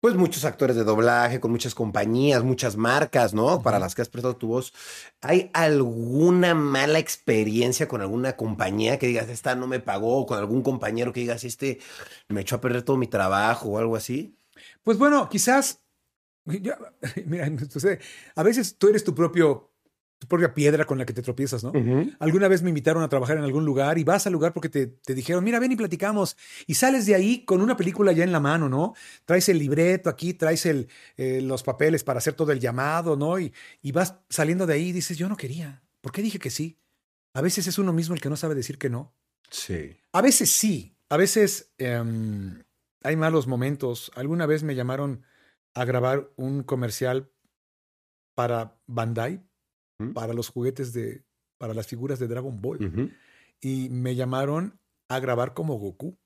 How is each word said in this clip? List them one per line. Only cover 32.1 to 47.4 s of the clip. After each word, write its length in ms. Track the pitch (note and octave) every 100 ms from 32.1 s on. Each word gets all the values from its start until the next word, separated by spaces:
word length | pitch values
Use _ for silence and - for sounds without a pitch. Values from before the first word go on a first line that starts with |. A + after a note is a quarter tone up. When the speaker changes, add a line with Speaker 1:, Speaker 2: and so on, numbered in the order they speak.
| B2
Speaker 2:
hacer 160 | D3+
todo 180 | - D#3
el 80 | C3+
llamado, 560 | A#2+ B2 C#3 E3 E3 C#3+
¿no? 220 | D3+ F#3
Y, 140 | D#3 - - -
y 100 | C#3
vas 220 | C#3 F#3 - _
saliendo 360 | - D3+ F3+ F3+
de 80 |
ahí 140 | D3 F3
y 40 |
dices, 260 | F3+ - E3
"Yo 100 | F3+
no 80 | G#3
quería. 460 | C3 D3+ D#3 C3+ _ _
¿Por 120 | C3
qué 100 | F#3+
dije 160 | G#3+ F#3+
que 120 | C3+
sí?". 280 | - E3 - _ _ _ _ _
A 60 | B2+
veces 240 | E3 F3 F3+
es 120 | F3+
uno 140 | G3
mismo 220 | E3 E3
el 60 | E3+
que 100 | C#3
no 60 | D3
sabe 180 | E3
decir 240 | D3 A#2+ C3+
que 100 | C#3
no. 240 | A#2+ - _ _ _ _
Speaker 1:
Sí. 460 | - - F2 C#2+ - _
Speaker 2:
A 100 | F3+
veces 280 | B3 C#4 F3
sí. 460 | - G#3+ D#3+ F#2 _ _
A 60 | D3+
veces, 560 | F#3+ A3 G3+ - - _
em, 840 | B2+ A#2+ A#2 A2+ A2 G#2 F#2+ D#2+ - _ _ _
hay 140 | C3 D#3+
malos 300 | D#3+ D#3+ B2+
momentos. 640 | B2+ C3 C#3+ B2+ A#2 -
Alguna 320 | - C3+ E3+ D#3
vez 160 | D3+
me 120 | D3+
llamaron 480 | C3 B2 C3+ C#3+ C3 _ _ _ _ _
a 100 | -
grabar 460 | B2 B2+ B2+ C#3 C#3 -
un 260 | C3 C#3
comercial 680 | C3 C3 A#2+ G#2+ B2+ C3 C#3 _